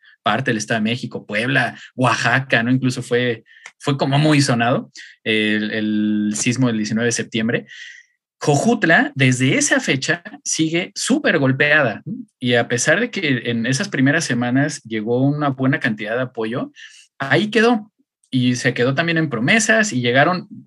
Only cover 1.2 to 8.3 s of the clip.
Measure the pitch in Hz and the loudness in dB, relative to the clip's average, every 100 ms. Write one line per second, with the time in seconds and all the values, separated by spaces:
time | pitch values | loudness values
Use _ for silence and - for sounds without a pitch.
1.2 | - 107 123 135 117 107 - - 123 113 | -8 -6 -2 -2 -2 -6 -12 -2 0 0
2.2 | 127 127 135 117 117 131 131 127 - 120 | 0 0 0 0 2 0 0 -4 -2 -2
3.2 | 123 113 - - - - - 139 139 139 | 0 -4 -10 -20 -20 -10 -4 -2 0 2
4.2 | 156 147 139 117 117 135 - - - - | 4 4 4 2 2 0 -4 -16 -20 -8
5.2 | 110 110 107 107 107 110 107 107 107 107 | 0 2 2 0 -2 -2 -2 0 0 0
6.2 | 104 107 127 120 123 110 107 110 120 117 | 0 0 0 2 2 0 -2 0 0 -2
7.2 | 107 113 113 - - - - - _ _ | -4 -2 0 -2 -6 -18 -20 -20 _ _
8.2 | _ | _